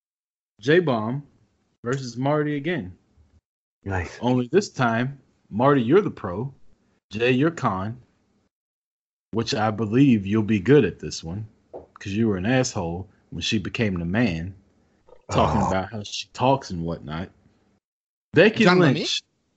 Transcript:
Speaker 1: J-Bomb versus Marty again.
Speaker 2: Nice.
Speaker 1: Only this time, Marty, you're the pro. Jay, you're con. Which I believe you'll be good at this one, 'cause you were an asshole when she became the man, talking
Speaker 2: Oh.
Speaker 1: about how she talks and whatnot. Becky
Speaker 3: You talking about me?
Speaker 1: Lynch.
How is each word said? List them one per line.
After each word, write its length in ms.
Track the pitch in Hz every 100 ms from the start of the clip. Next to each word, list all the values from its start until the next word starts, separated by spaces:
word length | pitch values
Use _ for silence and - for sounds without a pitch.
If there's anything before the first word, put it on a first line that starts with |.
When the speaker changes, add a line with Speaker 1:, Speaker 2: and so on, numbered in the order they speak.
| _ _ _ _ _ _
Speaker 1:
J-Bomb 600 | 110 165 165 117 107 139 143 _ _ _ _ _
versus 320 | 120 135 127 117
Marty 400 | 135 151 151 147
again. 400 | 143 170 92 90 _ _ _ _ _ _ _ _
Speaker 2:
Nice. 320 | 98 95 85 -
Speaker 1:
Only 260 | 120 127 123
this 200 | 175 208
time, 500 | - 123 113 131 139 _ _ _
Marty, 320 | 98 131 143
you're 180 | 113 175
the 100 | 170
pro. 420 | - 101 90 139 - - _ _ _ _
Jay, 180 | 104 123
you're 180 | 127 156
con. 480 | 165 123 95 101 123 - _ _ _ _ _ _ _ _ _ _ _ _
Which 220 | 104 113
I 160 | 113 107
believe 540 | 104 110 120 143 113 98
you'll 160 | 110
be 160 | 104 107
good 240 | 87 147 98
at 120 | -
this 240 | 76 -
one, 240 | 80 98 110 _ _
'cause 400 | - - - 104
you 140 | 101 113
were 120 | 95
an 80 | 98
asshole 600 | 131 127 110 85 85 95 _ _
when 120 | -
she 160 | - 110
became 400 | 87 - 110 90
the 60 | 85
man, 480 | 101 120 82 90 - _ _ _ _ _ - -
talking 300 | 139 101 104
Speaker 2:
Oh. 80 | 92
Speaker 1:
about 240 | 92 95
how 100 | 110
she 240 | 101 - -
talks 380 | - 127 135 -
and 120 | 90
whatnot. 440 | 82 85 131 156 185 _ _ _ _ _ _ _ _ _ _
Becky 280 | - 202 208
Speaker 3:
You 60 | 190
talking 160 | 185
about 120 | 165
me? 60 | 127
Speaker 1:
Lynch. 220 | 302 - - _ _